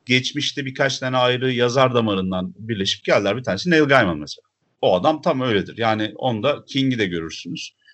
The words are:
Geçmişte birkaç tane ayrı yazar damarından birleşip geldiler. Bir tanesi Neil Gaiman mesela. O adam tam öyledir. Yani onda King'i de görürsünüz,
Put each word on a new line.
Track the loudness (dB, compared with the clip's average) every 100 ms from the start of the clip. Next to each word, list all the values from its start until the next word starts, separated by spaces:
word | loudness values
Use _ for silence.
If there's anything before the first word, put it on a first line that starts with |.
| 0
Geçmişte | 0 0 -4 -6 -6 -8
birkaç | -2 -2 -2
tane | -2 2
ayrı | 2 2 0
yazar | 0 2 4 4
damarından | 4 0 0 -2 -4 -6 -8
birleşip | -6 -4 -2 -4
geldiler. | 0 2 2 -2
Bir |
tanesi | -2 -4 2
Neil | 2
Gaiman | 6 4 4 0
mesela. | -8 -16 _ _ _ _
O | 2 4
adam | 2 2
tam | 0 0
öyledir. | 0 0 -2 -2
Yani | 0 0 -2 -4
onda | -4 0 -2 -2 -4
King'i | -2 0 0
de | -2
görürsünüz, | -2 -6 -10 -12 -12 -12 -18 _